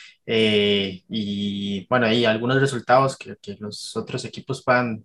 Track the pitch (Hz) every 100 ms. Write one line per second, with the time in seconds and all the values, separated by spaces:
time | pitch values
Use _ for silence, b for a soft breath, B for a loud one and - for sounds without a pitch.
0 | B B - 113 110 104 101 101 98 92
1 | - 220 202 101 104 202 202 98 - 127
2 | 113 120 113 110 120 131 135 123 104 127
3 | 135 - - 104 - 98 104 104 - 113
4 | 110 127 117 - - 135 - 123 123 110